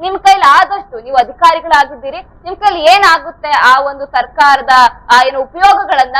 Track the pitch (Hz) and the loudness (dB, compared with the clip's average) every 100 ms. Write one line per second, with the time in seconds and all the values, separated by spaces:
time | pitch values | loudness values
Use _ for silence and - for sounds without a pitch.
0 | 359 381 392 392 539 381 381 392 - 226 | -10 -2 0 2 4 2 0 -4 -12 -18
1 | 240 262 214 - 339 320 330 294 277 262 | -4 -2 -2 0 0 0 0 0 -2 -6
2 | 269 339 - _ 349 392 403 349 302 403 | -14 -14 -18 _ -16 -4 -4 0 2 2
3 | 381 330 302 - 294 277 247 269 277 277 | 2 0 -4 -12 -6 0 2 2 0 -8
4 | 277 254 247 311 285 269 254 254 233 - | -8 -6 -4 0 2 2 2 2 2 -2
5 | - 247 262 269 262 339 403 403 381 285 | 0 2 2 -2 -8 0 2 2 0 -2
6 | 254 | -2